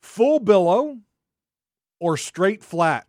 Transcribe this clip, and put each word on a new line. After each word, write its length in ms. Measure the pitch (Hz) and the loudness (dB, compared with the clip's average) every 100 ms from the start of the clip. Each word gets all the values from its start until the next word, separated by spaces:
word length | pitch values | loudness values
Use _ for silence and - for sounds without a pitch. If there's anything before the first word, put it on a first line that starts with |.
Full 380 | - - 247 302 | -20 -2 2 2
billow 600 | 202 202 170 196 302 262 _ _ _ _ _ _ _ _ _ _ | 4 2 4 0 -2 -8 _ _ _ _ _ _ _ _ _ _
or 180 | 170 151 | -6 -4
straight 460 | - - 190 208 | -8 -2 -2 -2
flat. 460 | - 165 165 127 | -10 -2 -2 -2